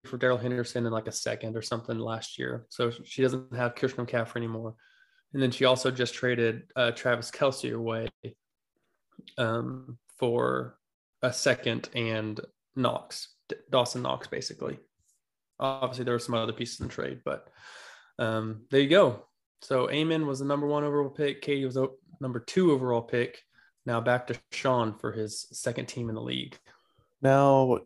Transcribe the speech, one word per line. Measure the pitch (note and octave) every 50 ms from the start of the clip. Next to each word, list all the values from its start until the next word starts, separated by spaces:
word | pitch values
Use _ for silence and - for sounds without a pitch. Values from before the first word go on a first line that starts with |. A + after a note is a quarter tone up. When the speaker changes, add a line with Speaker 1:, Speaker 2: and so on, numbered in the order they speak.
| -
Speaker 1:
for | - - B2
Darrell | C3 B2+ B2+ A2+
Henderson | A#2 B2+ B2 B2 A#2 - - B2 A#2
in, | A#2
like, | A2+ A2 A2 A#2
a |
second | A2+ - - A#2 A2 - - A2 A2
or | A2+
something | A2 - A#2+ A2+ A2+ - A#2 A2+
last | A2+ A2+ A2+ A2 - - - -
year. | B2+ B2+ B2 A#2 A#2 -
So | - - B2 A#2 A#2 - -
she | - - C3
doesn't | C3 B2+ C3 C3 C3 C3 A#2+
have | B2 B2 A#2+ -
Christian | - - C3 - - A#2+
McCaffrey | A#2 - A#2 A2+ - - A#2+
anymore. | A#2 A2+ A2+ A2+ A2+ A2+ A2+ _ _ _ _ _ _ _ _ _ _ _ -
And | C3+
then | C3+ B2
she | B2 - C3
also | B2+ B2+ B2 - C3+
just | B2+ B2 B2 A#2 -
traded, | - - B2 B2 A#2+ A#2 A2+ A2+ B2+ - - -
uh, | C3 B2 A#2
Travis | A#2 - - B2+ A#2+ A#2 A2+ -
Kelce | - - D3 C3+ C3 - - B2 A#2
away, | A2+ A#2 A2+ A2+ A2+ A2+ A2+ - _ - A#2 - _ _ _ _ _ _ _ _ _ _ _ _ _ _ _ _ - - - - -
um, | A#2+ A2+ A2+ A#2 B2 B2+ C3 C3 C3 C3 B2 - _ _ - -
for | C3 A#2+ A#2 B2 B2 B2+ - - B2+ B2+ - _ _ _ _ _ _ _ _ -
a | - B2+ A#2
second | - - C#3+ A#2+ - - A#2+ A2+ A#2 - - -
and | B2 A#2 A2+ A2 A2 G#2+ G#2+ G#2+ - - - _ _ _ _ -
Knox, | C3+ B2 A#2+ A2+ - - - - - - - _ _ _ -
D-, | - - - -
Dawson | C#3 B2+ A#2+ A#2+ - B2
Knox, | B2+ C3 C3 B2 - -
basically. | - - - - - - - C2 - - - _ _ _ _ _ _ _ _ _ _ _ _ _ _ -
Obviously, | C3+ C3+ C3+ C3+ C3 A#2+ A#2+ B2+ A#2+
there | B2 A#2+
were | A#2
some | - - A#2+
other | A#2 A2+ A#2 G#2+
pieces | - A#2+ A#2 - -
in | - -
trade, | - - - C2+ - B2 -
but, | C#2 C#2 - - - _ - - - - - - - - - - _ _ -
um, | B2 A2 A2+ A2 A2 A2 A2 A2 A#2 -
there | C3+ C#3
you | C#3 C#3
go. | E3 G3+ F#3 C3 A2+ - - _ _ _ _ _ _ _ -
So | - C#3 B2+ B2+ -
Eamon | C#3 D3 D#3 D#3+ D#3+ D#3+ D#3 C#3+
was | C3+ C3
the | C#3
number | C#3+ C#3+ C#3+ D3 C#3+
one | D3 D3 D3
overall | D3 C#3+ D3 C#3+ C3+
pick. | C#3 - D3 C#3+ C#3 -
Katie | - D3 C#3+ C#3 C3+
was | C3 B2 C3
o-, | C3 C3+ - - _ _ - -
number | C3+ B2+ A#2+ A#2
two | - - - F#3+ F#3 E3+
overall | D3 C3 B2+ B2 A#2+ A#2
pick. | A#2 - - A#2+ B2 - - - _ _ _ _ - _ _ _ - B2+
Now | A#2+ A#2
back | A2+ B2 B2 B2 B2 -
to | A#2+ - _ -
Sean | - - - C3+ B2+ A#2+ A#2 A2 G#2
for | - - A#2+
his | A2 A2+ G#2+ G#2 - - - -
second | - - - B2 A#2 C3+ B2 -
team | - B2 A#2+ A2+
in | A2
the | A2
league. | A#2 B2+ B1+ B1+ - - - - _ _ - _ _ _ _ _ _ _ _ - C#3
Speaker 2:
Now, | C3+ C3+ C#3 C#3 C#3 C3+ C3+ C3 B2+ A#2+ - -